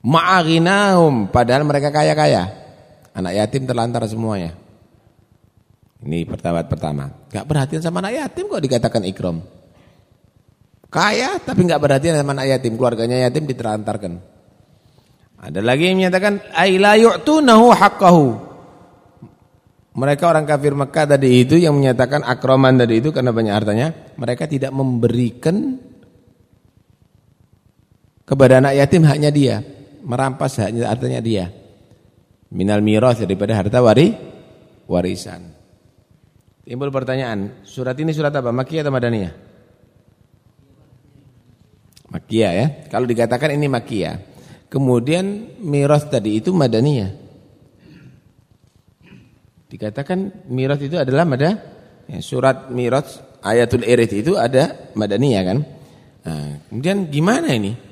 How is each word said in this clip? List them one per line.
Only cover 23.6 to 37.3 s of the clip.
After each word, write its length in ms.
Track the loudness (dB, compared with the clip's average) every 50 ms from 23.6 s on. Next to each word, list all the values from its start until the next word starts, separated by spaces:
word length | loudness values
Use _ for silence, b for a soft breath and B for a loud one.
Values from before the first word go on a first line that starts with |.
| 0 0 0 0 -2 -4 -6 -10 -20 -20 -14 -8
mereka 240 | -6 -6 -4 -6 -6
tidak 240 | -6 -4 -6 -6 -4
memberikan 1120 | -4 -4 -2 -2 -2 0 0 0 0 0 -2 -4 -6 -4 -4 -2 -2 -2 -4 -4 -8 -8 -14 -20 -20 -20 -20 _ _ _ _ _ _ _ _ _ _ _ _ _ _ _ _ _ _ _ _ _ _ _ _ _ _ _ _ _ _ _ _ _ _ _ _ _ _ _ _ _ _ _ _ -4
kepada 320 | 2 4 6 8 8 6
anak 160 | 6 4 4
yatim 320 | 2 2 4 4 4 6 4
haknya 240 | 4 4 0 2
dia, 320 | 2 2 2 2 0 -2 -6 -12 -18 -20 -20 -20 -20 -16 -10
merampas 560 | -6 -4 -4 -4 -4 -4 -4 -6 -6 -4 -4
haknya, 320 | -4 -4 -4 -4 -4 -4
hartanya 320 | -4 -4 -4 -6 -6 -4 -4
dia. 240 | -2 -2 -2 -4 -6 -10 -16 -20 -20 _ _ _ _ _ _ _ _ _ _ _ _ _ _ _ _
Minal 320 | -6 -4 -2 0 0 0 2
miras, 400 | 2 2 2 2 2 2 0 -2
daripada 320 | -4 -2 -4 -2 -2 -2
harta 240 | -2 -2 0 0 2
wari-, 320 | 4 4 6 6 4 4 2 -4 -14 -20 -20 -20 -20 _ -20 _ _ _ _ _ _
warisan. 720 | -4 -4 -4 -2 -4 -8 -8 -12 -16 -18 -18 -20 -20 -20 _ _ _ _ _ _ _ _ _ _ _ _ _ _ _ _ _ _ _ _ _
Timbul 320 | _ -14 -10 -6 -6 -4
pertanyaan, 720 | -4 -4 -4 -2 -4 -4 -4 -4